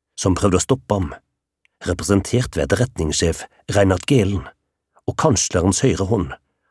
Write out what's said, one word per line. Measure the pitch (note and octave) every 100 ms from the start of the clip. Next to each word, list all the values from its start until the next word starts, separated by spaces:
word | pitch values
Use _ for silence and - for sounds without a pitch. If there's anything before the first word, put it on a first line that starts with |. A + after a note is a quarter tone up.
| _ -
som | F#2+ F2+
prøvde | G#2 F2
å |
stoppe | - C3 -
ham, | G#2 E2 - _ _ _ _ _ _ -
representert | F2 - G2+ - A#2+ B2 -
ved | C#2
etterretningssjef | G2 B2 - D#2 - E2+ - - _ -
Reinhard | F#2 G2 F2+ -
Gehlen | C3+ G2 G2 - - _ _ _ _ -
og | -
kanslerens | D#3+ G#2+ - F2+ F#2 -
høyre | C3+ E2 F#2+
hånd, | A2 F2 - _ _ _